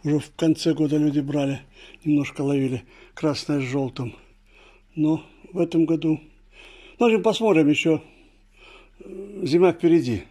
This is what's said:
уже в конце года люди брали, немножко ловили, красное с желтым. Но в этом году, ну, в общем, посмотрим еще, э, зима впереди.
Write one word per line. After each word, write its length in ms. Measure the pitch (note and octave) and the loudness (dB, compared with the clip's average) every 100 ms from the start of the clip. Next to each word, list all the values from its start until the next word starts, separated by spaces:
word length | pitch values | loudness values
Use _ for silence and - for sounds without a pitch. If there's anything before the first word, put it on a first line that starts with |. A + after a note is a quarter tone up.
уже 160 | D3 D3 | -2 -2
в 120 | - - | -4 -4
конце 380 | E3 D#3 E3 | 0 0 0
года 220 | D#3 D3+ D3+ | 0 0 2
люди 220 | D3+ D3 | 0 0
брали, 440 | C#3 D3 C#3 C#3 - _ - - | -2 -2 -2 -4 -10 _ -20 -10
немножко 380 | D#3 D3 C3+ - | -2 0 0 -4
ловили, 420 | C#3 C#3+ C3 B2+ - - - | -2 0 -2 -4 -10 -20 -20
красное 440 | - D#3+ C#3 - D3 | -4 -2 -2 -4 -4
с 60 | |
желтым. 500 | C3 C#3 C3+ - B2 - _ _ _ _ - _ _ | -2 -4 -6 -6 -10 -12 _ _ _ _ -20 _ _
Но 320 | - D3+ D#3+ - _ - | -4 -2 -2 -6 _ -14
в 60 | F3+ | -4
этом 260 | E3+ E3+ | -2 0
году, 360 | D#3+ D#3+ D#3 D#3 - _ _ _ - - - - | 0 0 0 -2 -6 _ _ _ -20 -20 -20 0
ну, 60 | A#3 | 2
в 20 | |
общем, 160 | A3 | 2
посмотрим 440 | A3 G3+ A3 D#3+ D3 | 2 0 2 4 4
еще, 320 | D3 E3 D#3 - _ _ _ _ _ - - _ _ | 2 2 -2 -4 _ _ _ _ _ -20 -20 _ _
э, 400 | - - G3+ G#3 | -20 -16 -16 -8
зима 300 | C3 D#3+ F3+ | -2 2 2
впереди. 500 | E3+ E3+ E3 B2 G#2+ - | 2 2 2 2 -4 -6